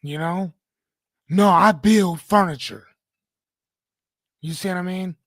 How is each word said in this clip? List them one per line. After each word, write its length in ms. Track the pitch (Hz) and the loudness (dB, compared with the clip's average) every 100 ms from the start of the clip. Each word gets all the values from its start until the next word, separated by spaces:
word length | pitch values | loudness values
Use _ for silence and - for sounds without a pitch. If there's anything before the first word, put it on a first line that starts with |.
you 160 | 143 151 | -12 -8
know? 360 | 165 180 190 _ _ _ _ _ _ _ _ | -6 -6 -10 _ _ _ _ _ _ _ _
No, 200 | 175 202 | 2 4
I 220 | 170 202 | 6 4
build 500 | 165 202 220 185 165 | 4 2 4 2 -4
furniture. 680 | - 208 185 139 - 107 _ _ _ _ _ _ _ _ _ _ _ _ _ _ _ _ | 0 0 2 -4 -12 -14 _ _ _ _ _ _ _ _ _ _ _ _ _ _ _ _
You 120 | 160 | -12
see 140 | 160 202 | -8 -6
what 100 | 180 | -6
I 40 | |
mean? 340 | 180 185 185 165 | -6 -8 -10 -12